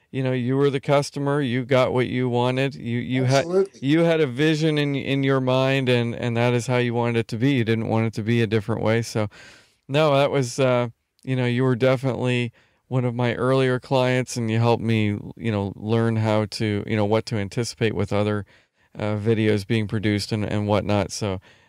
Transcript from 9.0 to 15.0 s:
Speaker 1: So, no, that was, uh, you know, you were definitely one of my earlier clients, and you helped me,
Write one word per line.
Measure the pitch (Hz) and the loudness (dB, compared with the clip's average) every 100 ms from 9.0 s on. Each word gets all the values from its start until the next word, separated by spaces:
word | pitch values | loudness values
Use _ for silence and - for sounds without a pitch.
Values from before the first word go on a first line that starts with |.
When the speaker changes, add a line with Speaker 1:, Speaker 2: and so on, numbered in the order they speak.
Speaker 1:
So, | 110 113 104 - - - _ _ - | 0 -4 -4 -6 -20 -20 _ _ -4
no, | 139 156 139 | 0 2 4
that | 143 | 2
was, | 139 120 131 | 0 -2 0
uh, | 131 123 120 - _ _ | 2 2 0 -6 _ _
you | 131 131 | -6 -2
know, | 123 | 0
you | 120 131 | 0 0
were | 120 | 2
definitely | 127 131 131 104 127 123 120 - _ _ _ | 2 2 0 -2 0 0 -2 -6 _ _ _
one | 127 | -2
of | 123 117 | -2 0
my | 123 - | -2 0
earlier | 123 135 131 127 | 2 2 2 0
clients, | - 135 127 127 123 - | 0 2 2 2 -2 -4
and | 113 | -2
you | 113 | 2
helped | 117 117 | 4 2
me, | 113 110 | 2 0